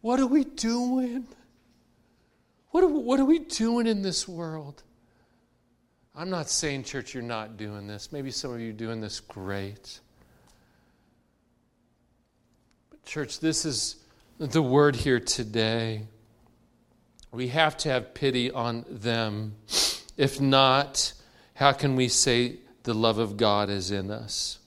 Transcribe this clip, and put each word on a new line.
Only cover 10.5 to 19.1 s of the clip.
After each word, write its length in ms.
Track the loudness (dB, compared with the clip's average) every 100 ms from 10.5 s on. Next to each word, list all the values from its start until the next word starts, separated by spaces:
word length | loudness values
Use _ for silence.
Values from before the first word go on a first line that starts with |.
| _ _ _ _ _ _ _ _ _ _ _ _ _ _ _ _ _ _ _ _ _ _ _ _
But 160 | _
church, 360 | -12 -8 -8 -2
this 240 | -2 0
is 320 | -2 -4 -6 -8 _ _ _ _
the 240 | -2 0
word 320 | 4 6 6
here 240 | 4 2 0
today. 880 | 0 -4 -2 0 0 0 -2 -6 -10 -18 _ _ _ _ _ _ _ _ _ _ -18
We 160 | -8 -4
have 280 | 2 2 2
to 100 | -2
have 260 | -2 -2
pity 380 | -2 0 0 -2
on 320 | -2 -4 -4 -8
them. 680 | -8 -2